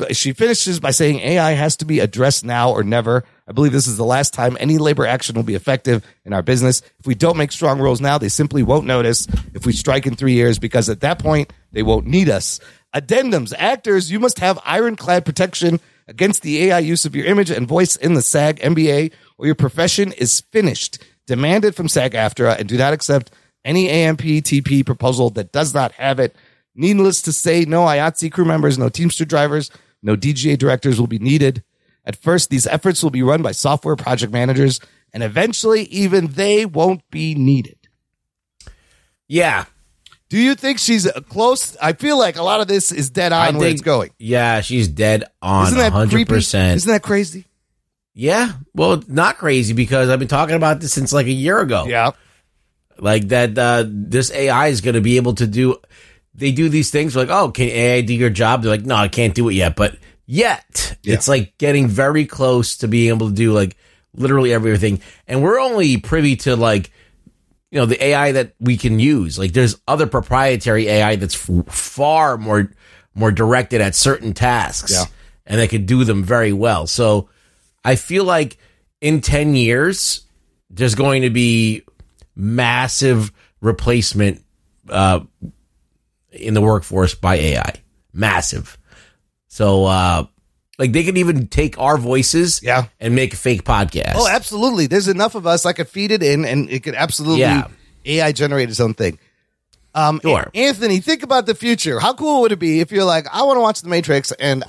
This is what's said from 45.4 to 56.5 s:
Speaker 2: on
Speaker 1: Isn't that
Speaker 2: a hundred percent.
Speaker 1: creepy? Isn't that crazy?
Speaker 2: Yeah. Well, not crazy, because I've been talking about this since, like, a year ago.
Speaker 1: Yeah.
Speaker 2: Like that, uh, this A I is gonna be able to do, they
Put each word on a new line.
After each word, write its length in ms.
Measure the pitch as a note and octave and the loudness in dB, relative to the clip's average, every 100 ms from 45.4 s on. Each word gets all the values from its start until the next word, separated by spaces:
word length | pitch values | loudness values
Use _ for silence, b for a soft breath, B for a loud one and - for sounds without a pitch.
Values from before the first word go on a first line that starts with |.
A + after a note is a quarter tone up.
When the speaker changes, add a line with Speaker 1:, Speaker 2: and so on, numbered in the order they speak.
Speaker 2:
on 240 | F#2 F#2+ F#2+ | -2 2 4
Speaker 1:
Isn't 100 | B3 | 2
that 120 | A3+ | 2
Speaker 2:
a 20 | |
hundred 360 | G2+ G#2+ A3 A#3 | 2 2 2 2
percent. 420 | A2 - G2+ F#2 | 0 0 0 2
Speaker 1:
creepy? 60 | F2 | 2
Isn't 140 | G#3 | 2
that 120 | G#3+ | 0
crazy? 420 | - G3+ F3+ F#3 - _ _ _ _ _ _ G#2 | 0 -2 -2 -8 -20 _ _ _ _ _ _ -6
Speaker 2:
Yeah. 380 | C3+ G#3 A#3+ C3+ C#3+ | -2 0 -2 -6 -10
Well, 300 | - E3+ F3 - | -2 0 0 -2
not 300 | C#3+ F#3+ - | 0 0 0
crazy, 360 | D#3+ C3 G#2+ | 0 0 2
because 360 | A2+ A#2 C3+ B2+ | 0 0 0 2
I've 80 | C3 | 0
been 100 | C3 | 0
talking 280 | C#3+ D#3 E3 | -2 0 0
about 240 | D#3 D#3 | 0 0
this 120 | D#3 | -4
since, 220 | - C3 | -4 -2
like, 140 | C#3+ B2 | 0 0
a 40 | |
year 280 | C3 D3 A3 | -2 0 0
ago. 260 | D#3 G2+ A#2+ | 0 -2 -2
Speaker 1:
Yeah. 240 | A#2 A#2+ - b b b _ _ _ _ - | 0 0 -2 b b b _ _ _ _ -6
Speaker 2:
Like 300 | G2+ G#2+ G2+ | 0 0 2
that, 280 | B2 A#2+ A2 | 0 0 0
uh, 260 | A#2+ A#2+ A2 | 0 0 -2
this 440 | G#2 G#2 B2 B2 | -6 -4 -2 -2
A 180 | C#3 C#3 | -2 0
I 200 | B2 D3+ | 2 2
is 120 | B2 | 0
gonna 200 | A#2 A2+ | 0 0
be 160 | G#2+ B2 | 2 2
able 180 | A#2+ G#2+ | 2 0
to 100 | A2+ | -2
do, 320 | A2 B2+ - b b b b _ | 0 0 0 b b b b _
they 180 | A#2 C#3 | -6 -2